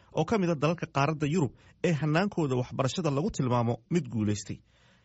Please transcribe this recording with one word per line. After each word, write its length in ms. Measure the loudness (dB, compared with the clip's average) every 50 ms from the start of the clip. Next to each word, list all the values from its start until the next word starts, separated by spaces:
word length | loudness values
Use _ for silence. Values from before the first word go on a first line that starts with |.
| -16 -6
oo 120 | -2 -2 0
ka 140 | 2 2 2
mid 120 | 2 2
ah 40 | 0
dalalka 320 | 0 0 0 0 -2 -6
qaaradda 400 | -4 0 0 0 0 0 -2 -2
Yurub 260 | 0 2 0 0 0 -4 -10 -20 -20 -12 -2 0
ee 80 | 0
hannaankooda 600 | 0 2 0 2 2 2 2 0 0 -2 0 0 0
waxbarashada 540 | -2 -2 -4 -2 -2 -2 0 0 0 -2 0
lagu 200 | 0 0 -2 -2
tilmaamo 440 | -2 -2 0 2 2 2 2 0 0 -2 _ -2
mid 160 | -2 -2 -2 -2
guulaystay, 460 | -2 0 0 0 0 -2 -4 -10 -12 -12 _ _ _ _ _ _ _ _